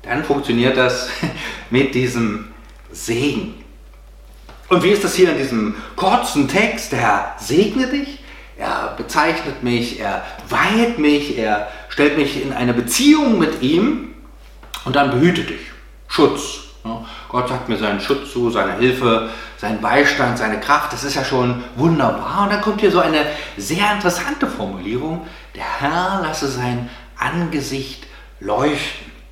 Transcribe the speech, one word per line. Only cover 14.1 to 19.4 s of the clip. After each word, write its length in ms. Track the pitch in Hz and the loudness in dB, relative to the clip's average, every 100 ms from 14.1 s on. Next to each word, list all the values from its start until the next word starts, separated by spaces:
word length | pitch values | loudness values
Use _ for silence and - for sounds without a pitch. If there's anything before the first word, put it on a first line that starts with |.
| - - - - - - - - | -16 -20 -20 -20 -20 -16 -10 -2
und 100 | 139 | 2
dann 160 | 143 | 2
behüte 320 | 120 165 - | 4 4 4
dich." 280 | - - - - - - - | -4 -8 -12 -18 -20 -20 -6
Schutz. 580 | - 139 - - - - - 113 | 4 4 4 -8 -10 -16 -14 -10
Ja, 200 | 113 - - - | -10 -10 -16 -4
Gott 220 | 123 123 | -2 -2
sagt 180 | 117 120 | -4 -2
mir 100 | 107 | -2
seinen 220 | 107 101 | 0 -2
Schutz 320 | - 139 - | 0 -2 -2
zu, 180 | 123 120 | -2 0
seine 280 | 113 - 95 | 2 0 2
Hilfe, 520 | 127 127 123 113 110 - | 2 4 2 2 0 -10